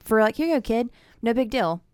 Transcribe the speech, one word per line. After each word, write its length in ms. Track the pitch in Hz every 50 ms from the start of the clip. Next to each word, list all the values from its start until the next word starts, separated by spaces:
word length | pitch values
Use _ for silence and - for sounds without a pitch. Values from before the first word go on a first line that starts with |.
| -
for, 160 | - 220 220
like, 140 | 220 - -
"Here 120 | - 311 339
you 80 | 320
go, 60 | 262
kid. 280 | 202 - 226 233 247 240 - _ _ _ _ _
No 120 | - 233 233
big 160 | 240 262 214
deal." 300 | 269 254 196 165 165 175 - _